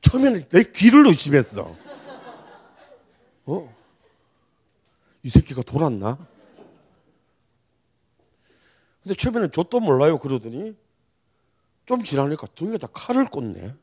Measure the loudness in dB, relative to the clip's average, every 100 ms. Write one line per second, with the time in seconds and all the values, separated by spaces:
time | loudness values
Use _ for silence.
0 | 2 2 0 0 2 2 2 4 6 8
1 | 8 6 2 0 0 -6 -12 -14 -20 -20
2 | -20 -20 -20 -20 -20 -20 _ _ _ -20
3 | _ _ _ _ -12 -12 -12 -20 _ _
4 | _ _ _ _ _ _ _ _ _ _
5 | _ _ 2 2 2 -8 -8 -4 -4 -4
6 | -8 -10 -14 _ _ -20 -20 _ _ _
7 | _ _ _ _ _ _ _ _ _ _
8 | _ _ _ _ _ _ _ _ _ _
9 | -10 -4 -4 -2 -4 -2 -2 -2 2 2
10 | 4 0 -4 -8 -8 -14 -14 -16 _ _
11 | _ _ _ _ _ _ _ _ _ -6
12 | -2 -2 -2 -4 -12 -10 -8 -8 -10 -16
13 | -4 -2 -2 -4 -10 -10 -14 -18